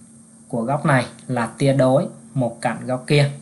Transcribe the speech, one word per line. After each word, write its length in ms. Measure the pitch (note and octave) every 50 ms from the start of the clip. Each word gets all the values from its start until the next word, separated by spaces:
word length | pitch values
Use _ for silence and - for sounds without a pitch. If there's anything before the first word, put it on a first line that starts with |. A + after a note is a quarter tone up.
| - - - - - - - - - -
của 160 | - A#2 A2+
góc 220 | A#2+ C#3+ D3 C#3+
này 200 | D#3+ C#3 B2+ - - - - - -
là 220 | B2+ A#2+ A#2 A2+ - -
tia 160 | C#3 C#3 C3+
đối 340 | C#3 C3 B2+ C3 D3 F#3 A3 - - - - -
một 240 | C3+ B2 A#2 - -
cạnh 260 | - B2+ A2 - A#2+ A#2+
góc 160 | B2+ B2+ - -
kia. 240 | D#3 D3 C#3+ C#3+ - -